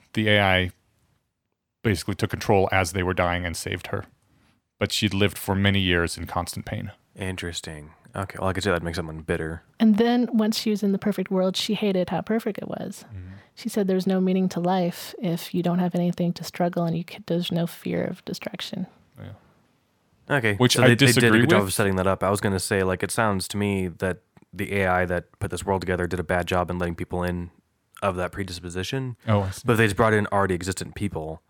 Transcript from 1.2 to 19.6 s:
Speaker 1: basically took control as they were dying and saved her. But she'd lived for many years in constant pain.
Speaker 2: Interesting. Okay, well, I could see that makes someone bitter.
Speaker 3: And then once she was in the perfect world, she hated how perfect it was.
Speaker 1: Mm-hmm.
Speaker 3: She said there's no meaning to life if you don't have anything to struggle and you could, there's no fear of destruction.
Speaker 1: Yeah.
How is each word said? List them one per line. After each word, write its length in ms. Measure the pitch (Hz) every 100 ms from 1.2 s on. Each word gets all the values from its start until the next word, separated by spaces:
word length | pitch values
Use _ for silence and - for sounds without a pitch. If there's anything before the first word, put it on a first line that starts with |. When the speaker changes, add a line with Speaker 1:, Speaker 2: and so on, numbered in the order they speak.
| _ _ _ _ _ _
Speaker 1:
basically 320 | 117 92 - 95
took 140 | 107
control 380 | 87 - 101 95
as 220 | 95 90
they 100 | 95
were 100 | 90
dying 320 | 90 90 87 87
and 100 | 82
saved 320 | - 92 -
her. 180 | 101 - _ _ _ _ _ _ -
But 120 | 104
she'd 220 | - 107
lived 240 | 98 101 -
for 160 | - 98
many 240 | 101 98
years 380 | 90 87 85 -
in 80 | 80
constant 380 | 90 87 - -
pain. 260 | 107 98 - _ -
Speaker 2:
Interesting. 760 | 95 92 87 82 - 76 76 - - 98
Okay, 220 | 95 -
well, 100 | 95
I 40 |
could 100 | 90
see 60 | 101
that 120 | 87
makes 140 | 85 85
someone 220 | 80 80
bitter. 420 | 80 85 80 82 _ -
Speaker 3:
And 180 | 220 208
then 320 | 233 247 233
once 260 | 220 220 220
she 120 | 226
was 120 | 208
in 100 | 202
the 60 | 196
perfect 320 | 214 196 190
world, 260 | 185 185 185
she 160 | -
hated 360 | 202 214 185 175
how 120 | 165
perfect 360 | - 226 226 -
it 80 | -
was. 380 | - - - -
Speaker 1:
Mm-hmm. 240 | 98 90 98 _ -
Speaker 3:
She 140 | 226
said 180 | 220 190
there's 200 | 185 185
no 140 | 190
meaning 260 | 185 185 185
to 100 | 170
life 540 | 175 185 175 - - -
if 340 | 202 170 -
you 80 | 180
don't 160 | 175 180
have 140 | 180 175
anything 360 | 175 175 175
to 100 | 175
struggle 400 | - - 175 175 170
and 120 | 165
you 60 |
could, 220 | 170 - -
there's 240 | 170 175
no 140 | 170 170
fear 360 | - 185 175
of 200 | - 185 -
destruction. 640 | - - 185 - 190 185 _ _ -
Speaker 1:
Yeah. 120 | 98 104 _ _